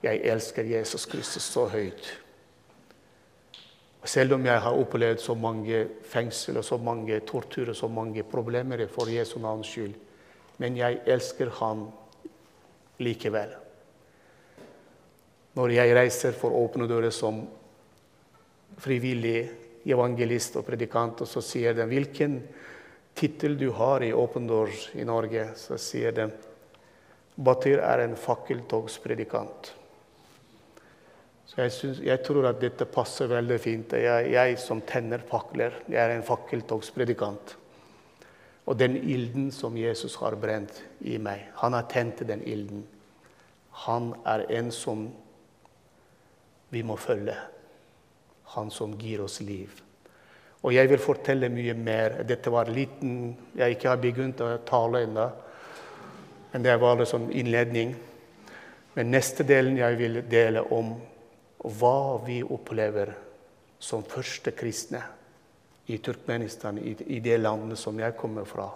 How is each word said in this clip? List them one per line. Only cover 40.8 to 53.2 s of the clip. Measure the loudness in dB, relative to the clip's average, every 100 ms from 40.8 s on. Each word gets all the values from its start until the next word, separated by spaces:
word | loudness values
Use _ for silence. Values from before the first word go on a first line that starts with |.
| -20 -12
i | -6 -4
meg, | -4 -8 -10 -2
han | 0
har | 0 0
tent | -2 -2 -4 -6
den | -6 -4
ilden. | -8 -8 -10 -14 -20 -20 _ -20 _ -20 _ _ -12 -4
Han | -2 -2 -6 -2
er | -2 0 -2
en | -2
som | -6 -6 -6 -6 -12 -20 -20 _ _ _ _ _ _ _ _ _ _ _ _ _
vi | -6 -4
må | -6
følge. | -2 -2 -2 -6 -10 -18 -20 -20 _ _ _ _ _ _ -12
Han | -8 -8
som | -6 -8 -8
gir | -8 -6
oss | -6 -8
liv. | -8 -8 -10 -16 -20 _ -20 -20 -20 -20 -20 -6
Og | 4
jeg | 8 8
vil | 8
fortelle | 6 0 2 2 2
mye | 0 -2
mer. | -2 0 2 2 0 -2
Dette | 0 2
var | 2 2
liten, | 0 -2 -4 -4 -4